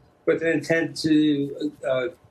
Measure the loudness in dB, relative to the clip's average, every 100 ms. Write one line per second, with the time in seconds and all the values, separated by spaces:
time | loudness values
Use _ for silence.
0 | _ _ -2 0 0 -2 0 0 -2 -2
1 | 2 4 4 2 -2 -4 -8 -6 -4 -2
2 | -4 -8 _